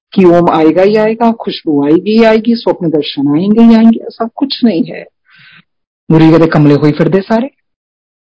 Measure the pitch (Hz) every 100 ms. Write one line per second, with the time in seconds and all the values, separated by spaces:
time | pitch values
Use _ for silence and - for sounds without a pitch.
0 | _ 196 180 175 170 160 160 165 196 214
1 | 214 226 233 226 - - 165 143 143 175
2 | 190 220 220 220 226 233 - - 170 151
3 | 143 - 143 151 202 214 233 226 226 226
4 | - - 233 - 277 - 233 165 160 -
5 | - _ _ _ - - _ _ _ _
6 | - 160 160 160 165 156 147 143 147 147
7 | 156 190 - 226 269 - _ _ _ _
8 | _ _ _